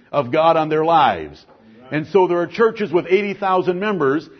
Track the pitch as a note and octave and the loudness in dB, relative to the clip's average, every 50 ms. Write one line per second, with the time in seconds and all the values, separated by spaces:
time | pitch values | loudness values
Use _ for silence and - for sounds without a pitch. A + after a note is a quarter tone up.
0 | _ _ - C#3+ C3+ A#2+ B2+ D#3 D#3+ E3 E3 D#3+ D#3 D#3 D#3 D#3 D#3 E3 E3+ D#3 | _ _ -4 -4 -2 0 0 2 4 4 4 2 0 0 -2 0 2 2 4 4
1 | C#3+ A#2+ G2 E2 D#2 D2 - - _ _ _ _ _ - - - - - C#3+ D3+ | 4 2 2 -2 -6 -12 -16 -20 _ _ _ _ _ -20 -20 -20 -14 -8 -8 -6
2 | D#3 - - G3 F#3 F3 F3 F3 E3+ E3 - - A#3 A3+ A3+ - G#3 D3+ D#3+ F3 | -4 0 2 2 2 2 0 -2 -4 -4 -2 0 0 0 0 -2 -4 -2 -2 -2
3 | E3 E3+ F3+ G3+ G#3 G3+ F#3+ - G3+ F#3+ F#3 F#3 - F#3 F3+ F3+ G3+ A3 G#3 E3+ | 0 0 0 0 0 -4 -6 -4 -2 0 0 0 0 -2 -4 -2 -4 -4 -2 0
4 | D3 C3+ C#3 D#3+ D#3 - - | 0 0 -2 -2 -6 -10 -18